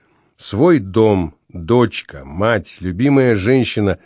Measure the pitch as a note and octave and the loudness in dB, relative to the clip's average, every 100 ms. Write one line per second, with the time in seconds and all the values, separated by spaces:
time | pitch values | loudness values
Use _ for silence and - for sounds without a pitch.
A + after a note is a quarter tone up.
0 | _ _ _ _ - G2+ E3+ D#3 F#2+ G2+ | _ _ _ _ -8 0 2 2 0 2
1 | A2 G2 D#2+ - _ F2+ D#2+ B2 A#2 - | 2 2 -2 -8 _ -14 0 2 2 -2
2 | - C#2+ C2+ D#2 G#2+ A2 - - F2+ F2 | -14 -18 -14 -4 0 0 -4 -10 -8 -2
3 | C#3 C3+ B2+ G#2 G2 C3 A#2 - G2+ E2+ | 2 4 4 2 2 0 0 -2 -2 -2